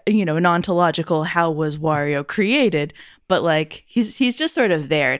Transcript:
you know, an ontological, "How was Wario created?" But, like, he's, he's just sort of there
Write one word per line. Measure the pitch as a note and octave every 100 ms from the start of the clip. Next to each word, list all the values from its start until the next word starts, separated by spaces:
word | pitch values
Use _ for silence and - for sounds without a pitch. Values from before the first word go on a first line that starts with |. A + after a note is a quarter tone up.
| -
you | G#3+ F3
know, | D#3
an | F3
ontological, | E3+ F3+ F3 E3+ D#3 D#3+ D#3+
"How | D#3+ F3 E3+
was | D3+ D#3 D3+
Wario | D#3 D3+ D3 C#3+ C#3+
created?" | - G3+ C#4 A#3+ D#3+ D3 - - - -
But, | F#3
like, | E3 D#3 D#3 - _
he's, | A#3 G#3+ -
he's | B3 A#3+
just | D#4 -
sort | A3+
of | E3 C#3
there | D3+ C3 C3